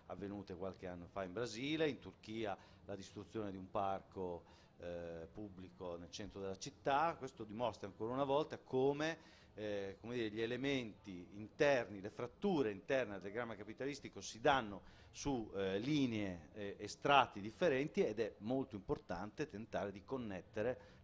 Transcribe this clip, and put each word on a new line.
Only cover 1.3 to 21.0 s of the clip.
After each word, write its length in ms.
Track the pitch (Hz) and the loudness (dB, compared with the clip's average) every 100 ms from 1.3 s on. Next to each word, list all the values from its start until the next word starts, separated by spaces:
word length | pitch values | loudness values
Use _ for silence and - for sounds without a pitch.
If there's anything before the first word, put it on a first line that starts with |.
Brasile, 560 | 90 123 107 139 156 160 | -2 -4 -4 -2 2 2
in 100 | 113 | 0
Turchia 580 | 92 - - 110 107 92 - - | -8 -14 -8 -4 -2 -4 -8 -18
la 100 | - | -10
distruzione 560 | 101 92 107 98 113 104 | -10 -8 -12 -8 -4 -4
di 60 | 95 | -6
un 120 | 92 | -4
parco, 880 | 110 98 95 - 95 92 85 - - - - | 0 2 0 -4 -6 -4 -4 -10 -20 -20 -12
eh, 460 | 87 87 85 82 80 | -8 -6 -6 -8 -10
pubblico 640 | - 107 92 92 87 90 85 | -10 -10 -10 -14 -8 -6 -6
nel 140 | 87 | -8
centro 300 | - 101 101 | -10 -8 -6
della 180 | 98 95 | -6 -6
città. 560 | - - - 139 165 151 | -8 -4 2 4 4 0
Questo 280 | 131 - | -8 -10
dimostra 420 | 107 107 120 101 101 | -10 -2 -2 -2 -8
ancora 260 | 87 110 | -6 -2
una 120 | 127 | 0
volta 340 | 139 139 151 113 | 4 4 4 -2
come, 600 | - 131 135 143 156 165 - - - | 0 6 6 6 2 -2 -8 -20 -16
eh, 420 | - 107 104 98 95 | -6 -2 -2 -2 -6
come 140 | 110 | -4
dire, 160 | 123 110 | 0 0
gli 100 | 107 | 0
elementi 840 | 113 123 139 135 117 - - 90 87 | 0 0 2 0 0 -8 -10 -10 -10
interni, 680 | 101 107 - 147 131 101 101 | -10 -10 4 6 6 4 -4
le 100 | 98 | -8
fratture 600 | - 120 - 202 170 113 | -6 -8 0 2 4 4
interne 440 | 98 - 135 113 | 0 0 2 2
al 60 | 101 | -2
diagramma 360 | 196 110 117 104 | -4 -4 -4 -6
capitalistico 640 | 104 110 131 139 110 98 | -10 -6 -6 -4 -8 -10
si 200 | 95 110 | -10 2
danno 560 | 131 135 110 98 - - - | 6 6 4 -4 -12 -18 -16
su, 400 | - 143 131 107 | -4 0 0 0
eh, 240 | 98 98 98 | 0 2 2
linee, 720 | 123 151 131 110 101 87 78 | 2 4 4 2 0 -2 -8
eh, 220 | - 101 90 | -8 -6 -6
e 100 | 104 | -8
strati 520 | - 147 139 120 - | -2 6 8 8 2
differenti, 640 | 101 - 175 131 151 196 | -8 0 2 2 2 2
ed 160 | 156 107 | 2 2
è 140 | 110 - | -2 -2
molto 380 | 104 131 135 101 | -2 0 -2 -6
importante 720 | - 143 - 87 104 - 147 | -4 -4 -4 -6 -6 -6 -6
tentare 420 | 101 113 95 101 | -6 -4 -2 -2
di 140 | 98 | -4
connettere 920 | 87 131 113 95 - - 110 123 - - | -6 -6 -4 -6 -6 -2 -2 -2 -8 -18